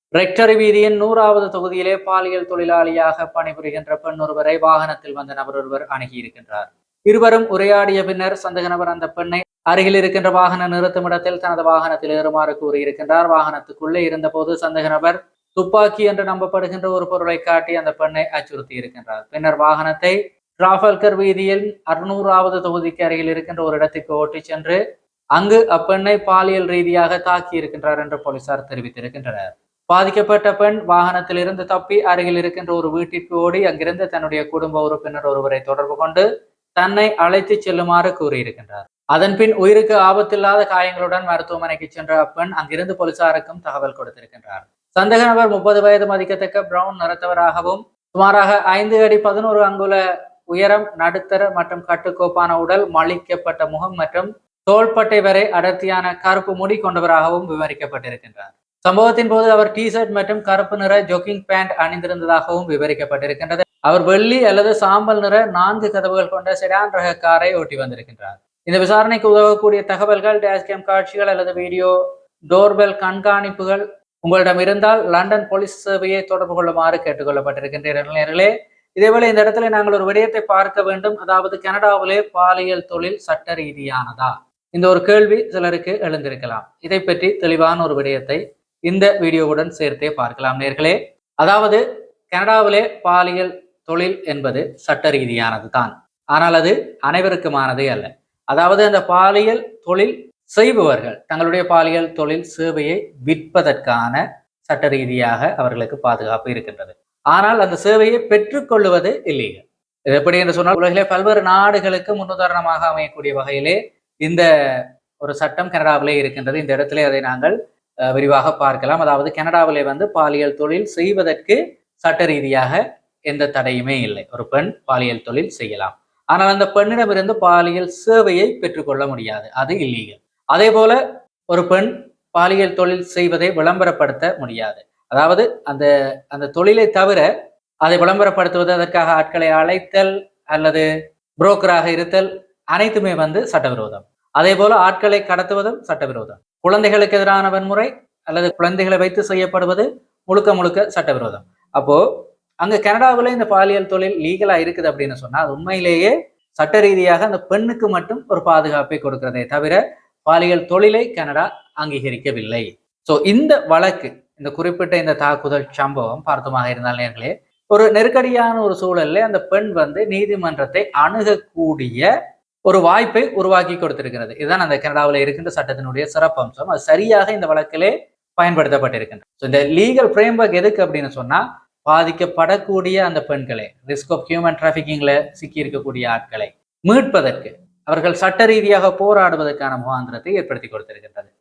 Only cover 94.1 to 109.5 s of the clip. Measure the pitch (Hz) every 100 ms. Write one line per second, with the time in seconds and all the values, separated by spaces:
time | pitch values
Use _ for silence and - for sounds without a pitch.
94.1 | 190 160 143 135 123 160 - - 143 156
95.1 | 143 123 117 113 113 104 127 117 - _
96.1 | _ - 147 170 165 160 226 - - 139
97.1 | 170 190 180 170 143 131 127 135 110 101
98.1 | - _ _ - 143 175 196 208 196 196
99.1 | 180 190 202 214 226 - - 170 185 208
100.1 | - - _ _ - 233 233 160 123 120
101.1 | 107 - 160 165 180 175 170 165 170 165
102.1 | 160 151 160 165 - 165 156 151 185 -
103.1 | 139 127 156 - 185 147 135 - 120 117
104.1 | 135 175 - _ _ - 151 147 135 127
105.1 | 127 120 117 151 - 127 117 113 139 123
106.1 | 113 110 113 127 117 107 104 95 - _
107.1 | _ 143 170 202 226 190 175 202 220 220
108.1 | 240 226 208 214 285 277 220 196 175 170
109.1 | 262 185 143 107